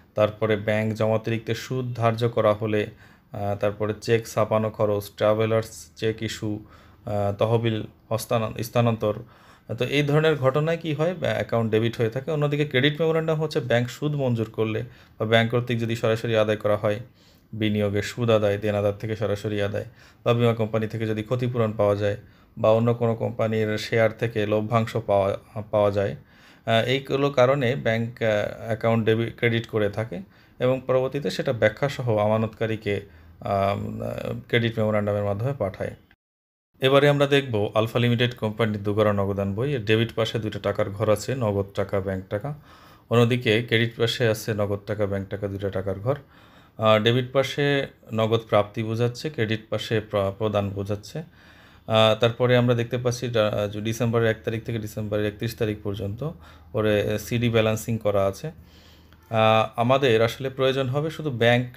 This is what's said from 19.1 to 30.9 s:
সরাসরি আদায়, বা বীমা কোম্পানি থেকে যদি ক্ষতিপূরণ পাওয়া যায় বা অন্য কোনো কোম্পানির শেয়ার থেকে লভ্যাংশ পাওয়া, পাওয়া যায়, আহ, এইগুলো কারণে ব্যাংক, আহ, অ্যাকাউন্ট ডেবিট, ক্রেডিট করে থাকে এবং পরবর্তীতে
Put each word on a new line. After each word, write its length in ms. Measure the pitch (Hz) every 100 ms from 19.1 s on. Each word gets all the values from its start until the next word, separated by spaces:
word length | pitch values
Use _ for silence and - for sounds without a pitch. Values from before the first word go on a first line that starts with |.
| 107
সরাসরি 460 | 101 101 107 104
আদায়, 220 | 101 104 107 - - _
বা 100 | 120
বীমা 200 | 120 117
কোম্পানি 320 | 113 107 113 110
থেকে 200 | 113 110
যদি 160 | 110
ক্ষতিপূরণ 500 | 107 127 123 123 110 107
পাওয়া 200 | 104 101
যায় 200 | 104 101 - _ _ -
বা 120 | 113
অন্য 240 | 113 120
কোনো 200 | 120 117
কোম্পানির 640 | 113 117 117 113 110 107 107
শেয়ার 320 | - 117 110 -
থেকে 280 | 117 107 104
লভ্যাংশ 500 | 107 107 113 113 113 -
পাওয়া, 560 | 101 98 - - 110 107
পাওয়া 200 | 107 104
যায়, 260 | 101 98 147 - - - - -
আহ, 220 | 113 117
এইগুলো 420 | 135 139 139 139
কারণে 460 | 139 123 143 120 139
ব্যাংক, 460 | 123 113 117 120
আহ, 420 | 113 104 - - 113
অ্যাকাউন্ট 400 | 110 113 113 110
ডেবিট, 300 | 110 113 -
ক্রেডিট 300 | 117 113 -
করে 220 | 110 101
থাকে 320 | 104 113 180 - - _ -
এবং 220 | 127 131
পরবর্তীতে 440 | -